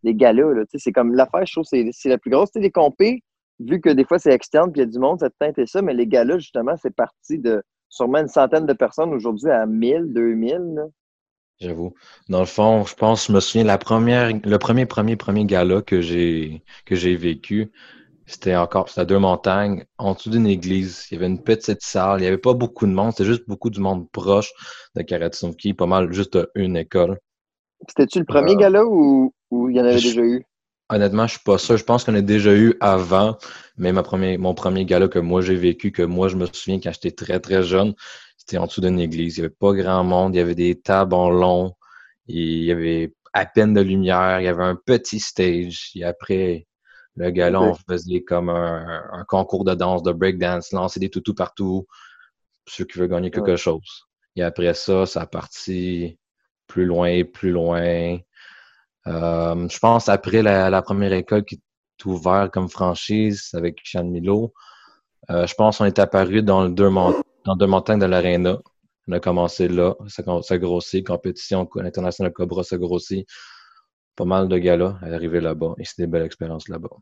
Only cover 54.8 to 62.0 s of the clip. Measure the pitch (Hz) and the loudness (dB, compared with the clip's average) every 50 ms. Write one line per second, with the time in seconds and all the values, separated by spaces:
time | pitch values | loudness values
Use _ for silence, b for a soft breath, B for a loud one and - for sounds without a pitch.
54.8 | - - 95 92 95 92 - 85 82 - - 82 82 - - - - - 92 90 | -2 0 2 2 2 0 -2 -8 -8 -8 -10 -12 -12 -12 -18 -16 -10 -8 -6 -6
55.8 | 90 90 90 85 87 85 82 _ _ _ _ _ _ _ _ _ _ _ - 90 | -4 -4 -4 -6 -6 -8 -10 _ _ _ _ _ _ _ _ _ _ _ -4 -2
56.8 | 90 90 85 85 87 87 87 90 87 - _ - - 92 87 85 82 85 85 85 | 0 0 2 0 2 2 2 0 0 -2 _ -4 -2 -2 0 0 0 0 -2 0
57.8 | 85 87 87 85 85 85 87 87 - _ b b b b b b b b b b | 0 -2 -2 -2 -2 -4 -6 -8 -10 _ b b b b b b b b b b
58.8 | b b _ _ _ - 82 82 85 85 85 85 85 85 85 85 87 85 - - | b b _ _ _ -8 -6 -4 -2 -2 -2 -2 -2 -2 -2 -4 -6 -8 -4 0
59.8 | - 113 117 113 - 107 101 98 - 87 101 113 110 104 98 95 95 95 95 95 | 2 4 4 4 2 2 0 0 0 0 0 2 4 4 2 2 2 2 2 0
60.8 | 92 - 98 98 101 98 95 92 90 - 107 104 104 - 101 - _ _ _ _ | 0 -2 -2 -2 0 0 -2 -2 -2 -2 -2 -2 -2 -4 -14 -16 _ _ _ _
61.8 | _ _ _ _ | _ _ _ _